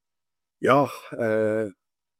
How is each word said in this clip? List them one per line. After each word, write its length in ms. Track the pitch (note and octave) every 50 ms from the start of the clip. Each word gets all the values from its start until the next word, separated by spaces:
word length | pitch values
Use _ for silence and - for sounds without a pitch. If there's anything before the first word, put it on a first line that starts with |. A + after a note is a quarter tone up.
| _ _ _ _ _ _ _ _ _ _ _ _
ja, 300 | - A#2+ B2+ C#3+ C#3+ A#2+ - - - -
äh, 580 | - - A#2+ A2 A2 A2 A2 G#2+ G#2+ A2 A2 G#2 F#2 _ _ _ _ _ _ _ _